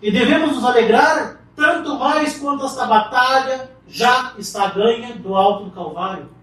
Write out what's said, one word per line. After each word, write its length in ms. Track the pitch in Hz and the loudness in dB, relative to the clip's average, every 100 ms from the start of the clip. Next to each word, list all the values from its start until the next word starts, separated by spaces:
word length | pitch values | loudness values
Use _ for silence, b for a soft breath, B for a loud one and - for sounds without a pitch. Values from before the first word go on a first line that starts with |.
E 100 | 208 | 0
devemos 440 | 240 240 311 311 | 2 4 2 2
nos 100 | - | 0
alegrar 760 | 240 240 220 233 302 311 - - - - | 2 4 4 4 4 2 -4 -12 -20 -2
tanto 420 | 311 339 302 285 | 0 0 -4 -4
mais 400 | 262 302 302 - | 0 0 -2 -4
quanto 260 | 285 277 | -6 -4
esta 220 | 262 254 240 | -6 -6 0
batalha 840 | 214 - 247 254 262 262 262 262 - - | 0 2 0 2 2 0 -6 -8 -18 -18
já 460 | - 233 254 247 - | 0 2 2 0 -12
está 300 | 202 208 190 | -12 -4 -4
ganha 480 | 185 220 233 233 220 | 0 0 0 -6 -14
do 180 | 180 | -6
alto 300 | 190 196 - | 2 2 0
do 60 | 196 | -8
Calvário. 580 | 175 165 156 190 185 139 - | -12 -12 -8 -8 -8 -14 -20